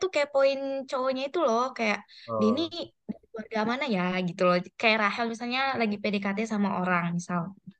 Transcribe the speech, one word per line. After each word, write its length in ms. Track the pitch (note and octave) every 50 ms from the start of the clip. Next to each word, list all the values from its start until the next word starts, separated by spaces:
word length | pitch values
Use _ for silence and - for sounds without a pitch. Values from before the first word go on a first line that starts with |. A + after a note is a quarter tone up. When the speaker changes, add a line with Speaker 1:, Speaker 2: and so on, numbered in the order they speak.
| -
Speaker 1:
tuh 80 | F#4 -
kepoin 440 | D4+ C#4+ C#4+ - C4+ C4+ C#4 C#4 C4+ C#4 C4+ C4+ C4+ C4 C4+
cowoknya 320 | - C4 B3+ C4 C4+ C4 C4+ C#4
itu 80 | - F4+ D#4+ C4
loh. 140 | A3+ A#3 B3 C4 B3+ -
Kayak, 220 | A#3 G#3+ G3+ - - _ - - - - A3+ -
"Dia 80 | G#3+ G#3+ A3+
ini 80 | C#4+ E4+ E4
Speaker 2:
Oh. 160 | E4+ E4+ D4 E4+ _ _ _ -
Speaker 1:
dari 160 | G#3 - _ _
keluarga 280 | _ A3 A3 - - A3 G#3+ A3
mana 140 | A#3+ C4+ D4+ C#4 G#3+
ya?" 60 | F#3 F3+ F3+ F#3 F#3 F#3 F3+
gitu 140 | E3 - F3+ F3+
loh. 80 | F3+ F3+ F3+ - _ _
Kayak 180 | - A3+ G#3+ A3 G#3+
Rahel 220 | G3+ G3+ - A#3+ A#3 A3+
misalnya 280 | A3+ A#3+ A#3+ A#3+ C4 C4+ C4+ C4 B3
lagi 140 | A#3 G#3+ G#3 G#3 G#3
P 20 | G#3+ G3+
D 20 | G#3 G3+
K 20 | G3+ G3 G3+
T 20 | A3+ A3+ A3+
sama 160 | G#3 G3+ F#3+ F3+ F#3 F#3
orang 200 | F3+ F3+ E3+ E3+ E3+ E3+ F3
misal. 240 | F3 - F3+ F3 E3 G3 G3 - _ F#3+ -